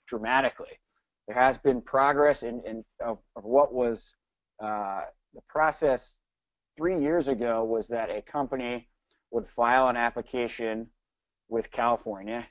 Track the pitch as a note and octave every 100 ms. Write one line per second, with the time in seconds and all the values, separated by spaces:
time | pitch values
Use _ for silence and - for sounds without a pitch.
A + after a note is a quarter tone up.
0 | - A#2 A2 C3 B2+ - F2 - _ _
1 | _ _ - A#2 C3 B2+ C#3+ B2 - C3+
2 | C#3 C#3+ D3 C#3 A#2 A#2+ G#2+ A2+ - -
3 | A#2 A2 _ A#2 G#2 C3+ D3 B2 A#2+ A2
4 | - _ _ _ _ - G#2+ G#2+ G2 F#2+
5 | - _ _ - _ D3+ D#3 - D3 B2
6 | - _ _ _ _ _ _ - E3+ F#3
7 | C#3+ E3+ C3+ A#2 A#2+ A2+ A2+ A2+ G#2 A#2
8 | A2 G#2 - D3 C3+ C3+ B2 A#2+ - _
9 | _ _ - A#2 A2 - A#2 B2+ C3 A#2+
10 | A#2 A#2+ - B2+ A#2 - A2+ A2 A#2 _
11 | _ _ _ _ - A2+ - - A#2 A#2
12 | A2 G2 G2+ A#2 A#2